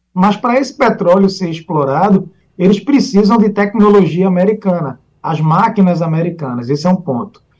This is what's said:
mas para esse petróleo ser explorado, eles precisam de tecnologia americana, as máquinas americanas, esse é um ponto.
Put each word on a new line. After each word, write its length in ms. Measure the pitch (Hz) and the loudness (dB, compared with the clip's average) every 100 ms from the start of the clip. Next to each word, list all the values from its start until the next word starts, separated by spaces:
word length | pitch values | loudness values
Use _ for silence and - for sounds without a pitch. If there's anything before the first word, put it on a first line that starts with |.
| _ | _
mas 240 | 185 196 208 | -2 0 0
para 220 | 247 247 | -2 -2
esse 160 | 277 - | -2 -2
petróleo 540 | 240 - 175 190 196 | -2 0 2 2 2
ser 200 | - 175 | 0 -6
explorado, 800 | 160 - 156 139 143 202 190 - _ _ - | -8 -6 -4 -2 0 2 0 -2 _ _ -2
eles 220 | 185 208 | 0 0
precisam 580 | - 285 - 196 208 233 | 2 0 2 2 2 4
de 120 | 214 | 2
tecnologia 800 | 208 202 214 208 208 170 160 190 | 0 -2 2 4 4 4 0 0
americana, 720 | 180 185 220 196 175 147 123 _ _ | 0 0 0 -2 -2 -4 -10 _ _
as 200 | 143 156 | -8 -4
máquinas 600 | 156 170 226 226 185 165 | 0 0 0 2 0 0
americanas, 680 | 165 160 180 - 139 120 120 | -2 -2 -4 -6 -8 -8 -6
esse 180 | 143 180 | -4 -2
é 20 | |
um 60 | 185 | -2
ponto. 460 | - 123 101 - _ _ | -2 -6 -8 -14 _ _